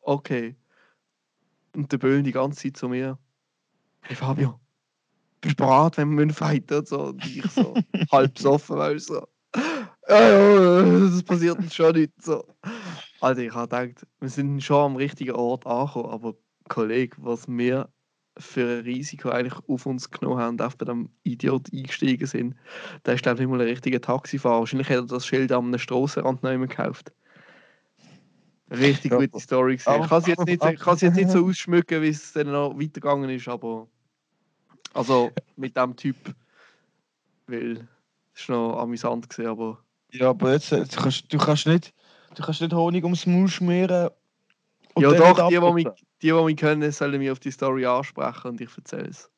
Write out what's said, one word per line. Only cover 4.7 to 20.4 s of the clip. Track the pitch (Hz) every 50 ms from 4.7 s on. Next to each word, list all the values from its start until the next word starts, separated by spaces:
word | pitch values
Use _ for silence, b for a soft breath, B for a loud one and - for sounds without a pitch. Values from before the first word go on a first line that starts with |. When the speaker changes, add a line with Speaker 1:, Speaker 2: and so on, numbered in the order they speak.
| _ _ _ _ _ _ _ _ _ _ _ _ _ _
Speaker 1:
bist | - - 147 -
du | 135
bereit, | 131 131 135 151 165 - -
wenn | 151 147 151
wir | 147 151 151 151
fighten?“ | - 160 151 151 135 - - 147 147
Und | 147 -
so. | - 143 147 139
Und | 135 131 -
ich | 160 127 131 - 202
so, | - - 220 - - 247 185 _ _
Speaker 2:
<laughs> | 190 160 147 -
Speaker 1:
halb | 139 135 139 135
besoffen, | - - 139 139 147 147 - 160
weißt | 143 151 151 147 151 - -
du, | 160
so. | 143 - - _ _ _ _ - B 269 320 330 294 233 190 B B _ -
„Ja, | 190 208 220 226 208 196 202 202 208 196 185 180 175 180 190
ja, | 185 175 180 196 190
das | 175 180 180
passiert | - 190 170 165 170 170 -
uns | 190 165 -
schon | - 165 160 165
nicht“, | 165 156 147 _ _ _
so. | 160 156 120 - _ - _ B 185 226 233 208 185 170 151 B B B _
Alter, | - 131 131 123
ich | 123 117 110
hab | 120 120 120
gedacht, | - 123 127 123 120 _ - _ _ _
wir | - 131
sind | 123 147 143 143 143 139 135
schon | - 147 143 147 143 135
am |
richtigen | 127 135 143 139 - 139 127 123
Ort | 117 120 120 127 123 -
angekommen, | 123 120 120 131 143 139 123 117 113
aber | 113 110 113 113 107 _ _ _ _ _ _ _
Kollege, | - - 113 110 113 123 127 123 - -
was | 143 123 120 117 - -
wir | 123 120 120 123 127 131 135 - _ _ _ _ _ _ _ _ _ -
für | - - - 127 123 120 120 120
ein | 117
Risiko | 120 123 127 143 147 - - - 127
eigentlich | 123 123 123 123 131 - -
auf | _ 131 127 -
uns | 135 131 127 127 -
genommen | - - - - 127 127